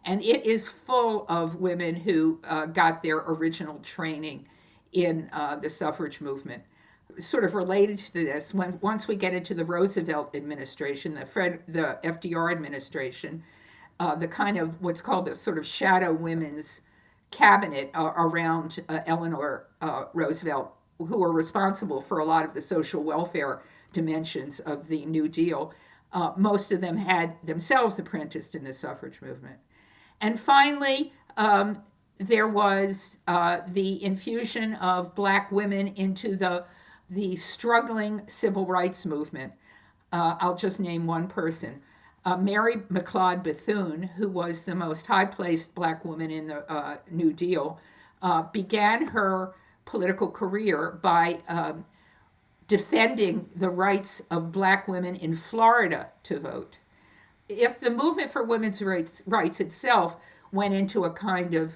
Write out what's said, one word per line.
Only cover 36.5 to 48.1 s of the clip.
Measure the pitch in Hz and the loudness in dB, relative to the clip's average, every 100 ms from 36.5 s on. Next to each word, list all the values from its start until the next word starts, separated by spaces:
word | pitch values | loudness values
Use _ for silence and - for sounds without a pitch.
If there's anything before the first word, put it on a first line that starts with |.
| 180 180 - - - _ | 0 -6 -20 -20 -20 _
the | 180 196 | -4 -4
struggling | 180 - - 226 233 233 220 208 214 - | -4 -8 -6 2 2 2 -2 -2 -4 -10
civil | - 220 196 | -2 0 0
rights | 185 185 180 180 | 0 2 0 -2
movement. | 180 151 147 135 - - _ - _ _ _ | -6 -4 -6 -8 -12 -12 _ -20 _ _ _
Uh, | 175 165 170 | 0 0 2
I'll | 180 180 | 0 0
just | 202 185 | -2 -2
name | 180 170 165 | -4 -2 0
one | 165 180 | -2 -2
person. | - 165 160 - 135 _ _ - _ 185 | -2 -2 -4 -10 -14 _ _ -20 _ -2
Uh, | 185 | 0
Mary | 196 208 226 233 190 | 2 2 2 0 -2
McLeod | 185 175 - 185 180 | -4 -2 2 2 2
Bethune, | 175 151 - 214 185 156 | -2 -4 -2 0 0 -4
who | 185 175 208 | -8 -4 -4
was | 180 175 165 | -2 -4 -6
the | - | -6
most | 180 170 156 - | -4 -4 -6 2
high-placed | 196 196 - 180 165 160 | 4 4 0 -2 -2 -2
black | - 170 160 165 | -4 -2 -2 -8
woman | 156 160 | -6 -6
in | 156 156 | -6 -8
the, | 147 147 | -10 -6
uh, | 156 - - - | -6 -6 -12 -8
New | 165 165 | 2 2
Deal, | 156 175 175 143 165 - - - | 2 0 0 -2 -8 -20 -20 -20